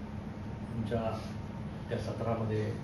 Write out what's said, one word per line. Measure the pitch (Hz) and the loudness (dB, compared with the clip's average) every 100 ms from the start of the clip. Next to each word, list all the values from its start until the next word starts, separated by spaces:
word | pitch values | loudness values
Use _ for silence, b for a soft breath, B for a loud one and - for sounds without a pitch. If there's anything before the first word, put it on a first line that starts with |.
| - - - - - - - | -4 -4 -4 -4 -4 -4 -2
तुमच्या | 117 113 117 110 113 - - - - - - - | -2 2 2 2 0 -2 -4 -4 -4 -4 -4 -2
त्या | 107 | 0
सत्रामध्ये | - - 113 110 110 107 107 107 | 0 0 2 4 4 4 4 0